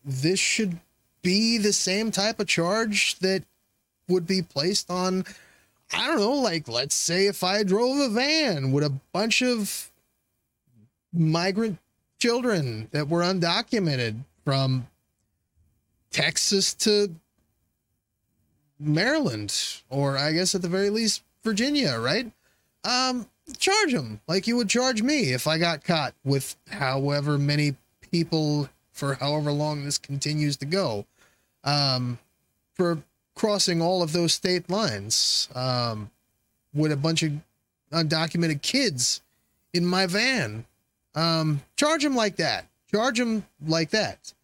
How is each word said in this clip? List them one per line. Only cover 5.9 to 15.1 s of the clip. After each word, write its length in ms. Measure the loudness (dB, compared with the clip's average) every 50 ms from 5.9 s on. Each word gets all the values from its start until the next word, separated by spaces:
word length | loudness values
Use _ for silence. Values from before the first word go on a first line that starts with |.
I 140 | -4 -4 -2
don't 140 | 0 0 2
know, 140 | 2 2 2
like, 340 | 2 0 0 0 -2 -4
let's 260 | -4 -4 -4 -2 -2 -2
say 320 | -2 0 0 2 2 2
if 180 | 2 2 0 0
I 200 | 0 2 2 2
drove 340 | 2 2 2 2 2 2
a 120 | 2 2 2
van 640 | 2 0 2 2 2 2 2 2 0 0 0 2
with 120 | 2 2 2
a 100 | 0 -2 -6 _ _
bunch 300 | -2 -2 0 2 2 2
of 480 | 2 2 0 0 -2 -4 -6 -10 -12 -14 _ _ _ _ _ _ _ _ _ _ _ _ _ _ _ _ _ _ -20 _ _ _ _ _
migrant 680 | 0 2 2 4 4 2 0 0 0 0 -2 -2 -4 -8 _ _ _ _ _ _ _ _
children 720 | 0 2 2 2 2 2 2 2 0 -2 -4 -6 -8 -4
that 160 | -2 -2 0
were 140 | 2 2 2 2
undocumented 1000 | 2 2 2 2 2 2 0 0 0 0 2 2 2 2 0 0 -2 -4 -6 -10 _ _ _ _
from 420 | 0 2 2 2 2 0 -2 -4 -8 _ _ _ _